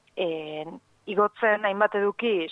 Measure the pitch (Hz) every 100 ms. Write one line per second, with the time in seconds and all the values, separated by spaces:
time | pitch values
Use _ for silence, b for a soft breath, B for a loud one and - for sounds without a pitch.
0 | _ - 180 160 156 151 156 185 _ _
1 | - 190 208 - 226 208 214 196 208 208
2 | 202 - 233 196 160